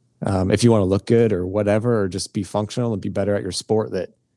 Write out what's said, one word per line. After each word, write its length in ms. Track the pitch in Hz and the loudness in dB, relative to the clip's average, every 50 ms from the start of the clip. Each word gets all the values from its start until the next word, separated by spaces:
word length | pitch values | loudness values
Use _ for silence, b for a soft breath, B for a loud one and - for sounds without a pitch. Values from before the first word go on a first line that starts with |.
| _ _ _ _ - | _ _ _ _ -4
Um, 280 | - 98 95 92 92 | -2 0 0 2 2
if 120 | 110 104 117 | 2 4 4
you 80 | 117 | 4
wanna 140 | 113 107 98 | 4 4 4
look 220 | 92 98 101 - - | 2 2 0 2 2
good 260 | 117 117 117 113 101 | 4 4 4 2 2
or 140 | 87 90 90 | -2 -2 -2
whatever, 560 | 95 107 104 101 101 107 107 123 120 110 98 | -2 -2 0 2 0 2 2 0 0 0 0
or 40 | 95 | -2
just 260 | 87 98 - - - | -4 -6 -8 -6 -6
be 100 | 110 95 | -8 -6
functional 500 | - - 104 107 104 - - 123 117 110 | -4 -4 -4 -4 -4 -4 -4 -2 -2 -2
and 80 | 98 | -4
be 80 | - 104 | -4 -4
better 240 | 87 101 101 101 101 | -4 -2 -2 0 -2
at 60 | 101 | -2
your 100 | - 92 | -4 -6
sport, 400 | 87 - - - 110 110 107 - - | -8 -8 -4 0 0 0 0 -2 -4
that 180 | 92 85 - _ _ _ _ _ | -6 -6 -8 _ _ _ _ _